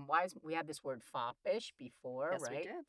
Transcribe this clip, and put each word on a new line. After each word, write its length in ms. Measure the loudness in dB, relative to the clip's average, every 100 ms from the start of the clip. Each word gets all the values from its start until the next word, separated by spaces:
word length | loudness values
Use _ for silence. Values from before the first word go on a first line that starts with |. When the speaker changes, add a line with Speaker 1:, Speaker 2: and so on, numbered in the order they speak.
| 4
Speaker 1:
wise, 260 | 6 6 0
we 140 | -2 -2
had 100 | 0
this 180 | -4
word 200 | -4 -4
foppish 680 | -4 -2 -2 0 0 0 -2 -10
before, 520 | -14 -10 -6 0 0
Speaker 2:
Yes, 100 | 0 0
we 60 | -2
Speaker 1:
right? 80 |
Speaker 2:
did. 220 | -4 -6